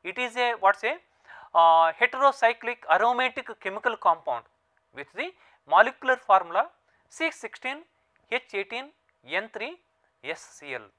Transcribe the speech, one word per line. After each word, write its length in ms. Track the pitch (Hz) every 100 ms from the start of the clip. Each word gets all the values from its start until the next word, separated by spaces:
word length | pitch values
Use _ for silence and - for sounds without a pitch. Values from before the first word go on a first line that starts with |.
It 140 | 180 190
is 180 | 247 240
a, 180 | 240 226
what 180 | 190 208
say, 180 | 226 339 _ _ _ - -
uh, 380 | 170 165 165 165
heterocyclic 840 | 160 240 240 277 269 226 226 226 240 -
aromatic 580 | 180 233 247 254 254 247 220
chemical 360 | 190 202 247 220
compound 480 | - 165 - 120 _ _ _ _ _
with 120 | 127 143
the 160 | 190 339 _ _ _ _
molecular 480 | 170 226 - 262 254
formula 520 | - 190 170 180 311 _ _ _ _
C 220 | - 320
sixteen 480 | - 220 - 254 285 339 _ _ _ _
H 120 | 247 _
eighteen 360 | 196 196 233 277 _ _ _ 123
N 200 | 165 220
three 240 | 214 240 349 _ _ _ _
S 160 | 135 160 - -
C 160 | 143
L. 80 | 127 101